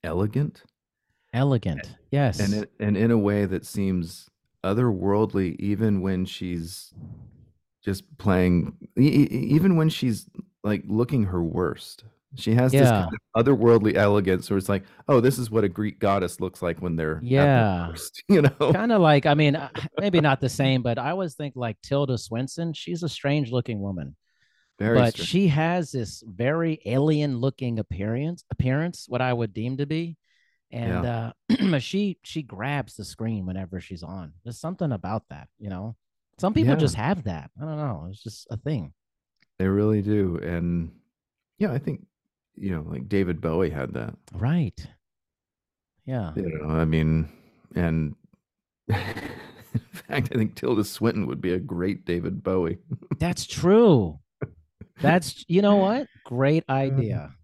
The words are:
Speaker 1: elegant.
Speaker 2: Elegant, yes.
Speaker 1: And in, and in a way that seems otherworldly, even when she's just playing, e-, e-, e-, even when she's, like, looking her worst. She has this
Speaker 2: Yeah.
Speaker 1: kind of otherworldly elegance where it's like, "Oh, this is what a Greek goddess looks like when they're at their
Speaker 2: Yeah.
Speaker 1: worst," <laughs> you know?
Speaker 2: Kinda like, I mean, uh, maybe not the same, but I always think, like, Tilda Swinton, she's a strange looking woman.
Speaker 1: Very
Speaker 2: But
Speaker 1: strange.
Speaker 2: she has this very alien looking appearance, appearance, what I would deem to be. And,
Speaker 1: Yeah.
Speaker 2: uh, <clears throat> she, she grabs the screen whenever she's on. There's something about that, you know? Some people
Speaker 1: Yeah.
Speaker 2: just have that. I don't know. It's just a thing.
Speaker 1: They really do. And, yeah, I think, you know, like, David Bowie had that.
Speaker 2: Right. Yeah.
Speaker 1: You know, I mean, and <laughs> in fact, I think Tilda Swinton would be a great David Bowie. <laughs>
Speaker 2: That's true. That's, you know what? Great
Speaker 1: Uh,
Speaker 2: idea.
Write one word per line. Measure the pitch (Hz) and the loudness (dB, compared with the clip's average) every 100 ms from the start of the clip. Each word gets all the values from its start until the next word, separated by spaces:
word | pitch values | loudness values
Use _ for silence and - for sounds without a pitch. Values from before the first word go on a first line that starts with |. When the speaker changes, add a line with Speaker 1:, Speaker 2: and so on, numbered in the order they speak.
Speaker 1:
elegant. | 85 85 104 131 147 - _ _ _ _ _ _ _ | -4 -2 -2 -2 -4 -8 _ _ _ _ _ _ _
Speaker 2:
Elegant, | 117 139 123 92 71 - - _ | 0 2 2 0 -6 -10 -20 _
yes. | 139 135 - | 0 0 2
Speaker 1:
And | 98 | 0
in, | 104 104 _ | 0 -4 _
and | 104 98 | 0 2
in | 117 | 4
a | 117 | 4
way | 101 104 | 4 2
that | 98 92 - | 0 -2 -4
seems | - 98 92 85 - - _ _ _ | -4 -2 -2 -4 -10 -20 _ _ _
otherworldly, | 92 107 123 95 95 101 107 101 92 - | -2 2 2 2 2 2 2 0 -2 -2
even | 98 101 110 98 | -4 0 2 2
when | 95 92 | 0 -2
she's | 90 - 92 87 82 - - - - - - _ _ _ _ _ | -4 -6 -6 -6 -6 -12 -18 -20 -18 -18 -20 _ _ _ _ _
just | - 98 _ - | -6 -6 _ -4
playing, | 107 92 90 87 76 - - - | 2 4 6 4 0 -8 -8 2
e-, | 143 | 4
e-, | 139 143 | 6 4
e-, | 131 - | 0 2
even | 151 190 170 | 2 4 4
when | 156 | 2
she's, | - 131 104 - - - _ | 2 -2 -2 -8 -18 -20 _
like, | 101 104 101 | -4 -2 0
looking | 107 120 143 | 0 2 2
her | 98 87 | 0 0
worst. | 82 85 85 - - - - _ _ 135 | -2 0 -2 -4 -14 -20 -20 _ _ -8
She | - | 2
has | 117 127 | 4 4
this | 135 | 6
Speaker 2:
Yeah. | 131 107 | 6 6
Speaker 1:
kind | 85 - _ | 0 -6 _
of | 113 120 | 2 4
otherworldly | 127 117 117 107 - | 6 6 6 6 4
elegance | 101 104 95 92 - | 4 4 2 0 0
where | 98 | -2
it's | 95 | 0
like, | 98 - - - | -2 -4 -14 2
"Oh, | 135 | 4
this | 120 123 | 4 0
is | 117 | -2
what | 110 | 0
a | 101 | 0
Greek | 87 107 - | 0 -4 0
goddess | 101 98 87 - | 0 2 0 -4
looks | 92 - | -8 -4
like | 87 85 | -4 -4
when | 90 82 | -4 -2
they're | 78 80 | -2 -4
at | |
their | 123 | 0
Speaker 2:
Yeah. | 135 143 131 107 90 85 | 4 6 6 4 0 -4
Speaker 1:
worst," | 80 - - | -8 -14 -14
<laughs> | - | 4
you | 190 | 6
know? | 143 - 139 | 6 2 0
Speaker 2:
Kinda | 170 233 214 | 2 2 4
like, | 160 143 151 | 6 6 4
I | |
mean, | 147 151 147 | 4 4 2
uh, | - - - - | -6 -10 -8 -4
maybe | 202 175 | 2 4
not | 147 135 | 4 2
the | 127 | -2
same, | - 135 131 | 0 2 2
but | 120 120 | 0 -2
I | 127 | -4
always | 185 180 | -4 -6
think, | - 147 127 | -6 -10 -6
like, | 120 104 | -6 -8
Tilda | - 139 135 120 | -4 -2 0 -2
Swinton, | - 113 131 - 170 | -4 -6 -6 -6 -6
she's | 151 - 175 | -8 -8 -6
a | 170 | -6
strange | - 143 147 120 | -4 -2 0 0
looking | 123 - 107 | -4 -4 -6
woman. | 98 92 71 73 _ _ _ _ _ _ | -6 -6 -10 -14 _ _ _ _ _ _
Speaker 1:
Very | 110 120 | 2 4
Speaker 2:
But | 117 | 4
Speaker 1:
strange. | - 87 | 2 -2
Speaker 2:
she | 180 196 | 2 4
has | 143 165 180 151 | 2 0 -2 -4
this | 131 107 - 113 | -6 -8 -10 -16
very | 92 123 160 165 156 | -4 -2 0 -2 -2
alien | 98 127 151 151 147 123 | -2 0 2 2 0 -2
looking | 135 - 127 113 | -2 -2 -6 -4
appearance, | - 82 104 117 151 175 _ | -6 -6 -4 -4 -4 -8 _
appearance, | - 127 139 170 - - | -4 -2 0 -4 -8 -8
what | 123 | -4
I | 127 | -2
would | 120 110 | -2 -4
deem | 101 117 131 | -6 -6 -6
to | 143 | -4
be. | 156 170 160 _ _ _ _ _ | -4 -6 -12 _ _ _ _ _
And, | 120 117 90 | -8 -4 -2
Speaker 1:
Yeah. | 120 117 117 - - | -2 -4 -8 -12 -2
Speaker 2:
uh, | |
<clears throat> | - 196 147 | 0 2 0
she, | - 190 202 170 | 0 -2 -2 -4
she | - 160 | -10 -10
grabs | 131 95 127 143 113 - | -10 -8 -4 -4 -6 -12
the | |
screen | 98 - 113 107 92 | -14 -6 -4 -4 -4
whenever | 92 90 92 | -6 -8 -10
she's | - 90 | -10 -14
on. | 80 95 78 82 | -12 -12 -14 -16
There's | 117 113 | -16 -12
something | 160 185 160 | -10 -4 -4
about | 104 90 107 _ | -4 -4 -8 _
that, | 69 69 _ | -20 -20 _
you | 104 | -10
know? | 90 107 113 _ _ _ _ | -10 -10 -14 _ _ _ _
Some | 185 | -2
people | 220 123 | 2 2
Speaker 1:
Yeah. | 208 | 4
Speaker 2:
just | 147 - | 2 0
have | 123 190 | -2 -2
that. | 101 80 71 - | -4 -8 -12 -12
I | |
don't | 156 151 | -10 -6
know. | 147 80 85 | -6 -6 -10
It's | 98 | -14
just | 110 - - | -16 -18 -12
a | 113 | -8
thing. | 143 143 73 _ _ _ _ _ _ _ | -4 -6 -6 _ _ _ _ _ _ _
Speaker 1:
They | 95 | 0
really | 98 107 107 | 2 4 2
do. | 101 107 95 85 | 2 2 2 -2
And, | 82 85 85 87 80 - _ _ _ _ _ _ | -4 -2 -2 -2 -4 -12 _ _ _ _ _ _
yeah, | 202 | -4
I | 135 | -2
think, | - 143 - _ _ _ _ - | -6 -8 -12 _ _ _ _ -10
you | 98 | -6
know, | 82 80 | -6 -6
like, | 76 67 | -10 -2
David | 101 90 82 | 0 0 -2
Bowie | 82 82 85 | -2 0 0
had | 73 64 | -2 -6
that. | 64 55 - _ | -6 -10 -12 _
Speaker 2:
Right. | 90 117 170 117 - - _ _ _ _ _ _ _ _ _ _ _ | -4 -2 0 -2 -6 -20 _ _ _ _ _ _ _ _ _ _ _
Yeah. | - 127 90 78 | -8 -6 -4 -4
Speaker 1:
You | - 78 | -4 -6
know, | 76 | -2
I | 80 | 0
mean, | 80 80 78 80 78 - _ _ _ | 2 2 2 2 -2 -10 _ _ _
and | 87 85 80 76 - _ _ _ | -2 0 0 -2 -8 _ _ _
<laughs> | _ _ _ - | _ _ _ -4
in | 98 92 - - - - - - - - | -4 -4 -10 -12 -14 -18 -20 -8 -8 -8
fact, | - - 143 104 | -20 -6 -4 -2
I | - | 0
think | 110 - | -2 -2
Tilda | 123 107 | -2 0
Swinton | 104 - 113 107 71 | -2 -2 -2 0 -4
would | 67 | -4
be | 90 | -2
a | 90 | -4
great | 82 87 92 - | -4 -4 -4 -4
David | - 87 90 95 | -4 -4 -4 -6
Bowie. | 95 92 85 92 - - | -2 0 0 -4 -10 -12
<laughs> | - - | -10 -4
Speaker 2:
That's | 170 180 - | -4 -4 -8
true. | - 175 214 233 135 90 76 _ _ - _ _ _ - - | -2 4 6 8 6 2 -6 _ _ -16 _ _ _ -20 -2
That's, | 143 175 - - - | 2 2 0 -14 -2
you | 175 | 2
know | 202 202 | 4 4
what? | 190 247 262 _ | 2 -2 -6 _
Great | - 123 135 160 - | -8 0 2 2 0
Speaker 1:
Uh, | |
Speaker 2:
idea. | 135 135 135 110 - 71 - | -2 0 0 -2 -4 -8 -20